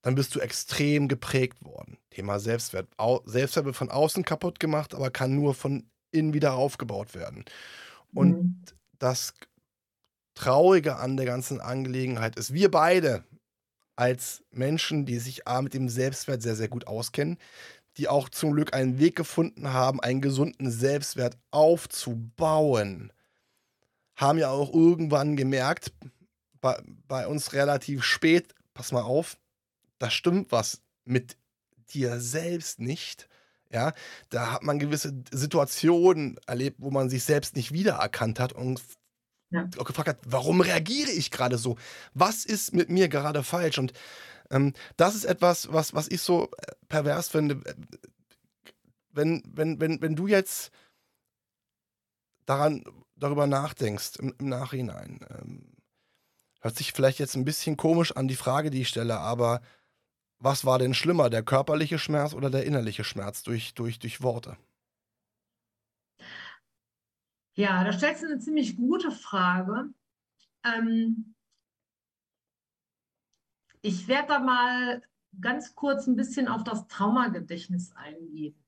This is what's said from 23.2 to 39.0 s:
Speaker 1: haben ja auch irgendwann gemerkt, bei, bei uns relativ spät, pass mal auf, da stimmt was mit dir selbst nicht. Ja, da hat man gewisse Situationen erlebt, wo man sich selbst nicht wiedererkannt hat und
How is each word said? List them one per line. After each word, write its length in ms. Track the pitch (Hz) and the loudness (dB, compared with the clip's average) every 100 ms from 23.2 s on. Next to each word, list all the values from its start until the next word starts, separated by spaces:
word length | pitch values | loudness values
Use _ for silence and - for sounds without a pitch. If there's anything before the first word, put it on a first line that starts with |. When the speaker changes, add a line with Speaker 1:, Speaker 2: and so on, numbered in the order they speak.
| _ _ _ _ _ _ _ _ _ - | _ _ _ _ _ _ _ _ _ 0
Speaker 1:
haben 220 | 147 160 | 2 4
ja 100 | 143 | 2
auch 240 | 139 139 | 0 2
irgendwann 600 | 165 165 170 160 147 147 147 | 6 8 6 2 2 2 2
gemerkt, 580 | 135 135 131 170 - _ 131 _ _ _ _ _ | 2 2 0 -2 -8 _ -20 _ _ _ _ _
bei, 200 | 127 - 50 - _ | -2 -2 -8 -20 _
bei 200 | 131 - | -6 -4
uns 260 | 147 - | -4 -2
relativ 500 | 139 143 143 - 139 | 0 2 2 -2 -4
spät, 500 | - - 160 170 - _ _ | 0 4 6 4 2 _ _
pass 180 | - 123 | -14 -2
mal 100 | 123 | -2
auf, 360 | 113 139 170 - _ _ _ _ _ _ | 2 0 0 -14 _ _ _ _ _ _
da 100 | 107 | -4
stimmt 420 | - 170 185 190 | 0 2 2 2
was 300 | - - - _ _ - | 0 0 -8 _ _ -2
mit 320 | 127 127 - _ _ _ _ _ | -2 -2 -20 _ _ _ _ _
dir 300 | 143 123 120 | -4 -2 -2
selbst 600 | 120 151 170 175 - - | -4 -4 -4 -6 -8 -8
nicht. 480 | 120 165 - - - _ _ _ _ | -6 -6 -8 -14 -20 _ _ _ _
Ja, 220 | 117 139 - - - _ | -2 -2 -4 -18 -20 _
da 220 | 117 120 | -4 -4
hat 120 | 131 | -2
man 160 | 147 147 | -2 -2
gewisse 440 | 147 147 - 135 - | 0 -2 -4 -10 -8
Situationen 1080 | 135 147 165 139 - 156 170 180 160 139 - - | -4 0 0 0 2 4 6 6 4 -2 -8 -8
erlebt, 320 | 123 135 - | -4 -4 -6
wo 120 | 135 | -2
man 180 | 135 131 | 0 0
sich 140 | 131 | -2
selbst 320 | - 147 - 139 | 0 0 0 -6
nicht 160 | 117 | -4
wiedererkannt 680 | 156 202 - - - 110 110 | 0 0 0 -4 -2 -2 -2
hat 140 | 123 | -4
und 280 | 120 127 127 - - | -4 -6 -6 -8 -20